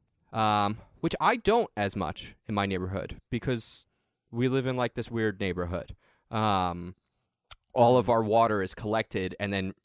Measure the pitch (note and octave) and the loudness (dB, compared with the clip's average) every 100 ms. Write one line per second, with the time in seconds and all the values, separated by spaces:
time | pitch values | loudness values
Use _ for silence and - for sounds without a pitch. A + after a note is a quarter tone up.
0 | _ _ _ A2 A2 G#2 G2+ G#2+ - - | _ _ _ -2 2 2 0 -2 -12 -6
1 | E3 - E3 A#3+ G3 A#3 G3+ - G2+ G2+ | -6 0 0 2 2 2 2 -2 -2 -2
2 | D#2+ - - - - G#2 G2 F#2 F#2 F#2+ | -6 -6 -14 -16 -4 -2 0 -2 -4 -4
3 | - - - A#2+ - A#2+ - - - _ | -6 -10 -6 -4 -2 -4 -4 -12 -16 _
4 | _ _ _ A#2 B2+ C3+ B2+ B2+ A#2+ - | _ _ _ 0 2 2 0 -2 -2 -4
5 | A2+ A2+ A2 F#2+ G2 F2+ F2 F2 - - | -6 0 0 0 -2 -2 -4 -4 -8 -16
6 | _ _ - A2 A2 G2 F2+ F2 F2 - | _ _ -8 -2 2 2 0 -4 -10 -14
7 | _ _ _ _ - - _ - A#2+ B2+ | _ _ _ _ -20 -20 _ 4 6 6
8 | G#2 A2+ G#2+ A2+ A2+ G#2+ F#2+ - G#2+ A2 | 4 2 4 4 4 2 -2 -4 -2 -2
9 | A2 G#2+ F#2 - G2+ G2 F#2+ - | -2 -4 -4 -4 -4 -2 -4 -8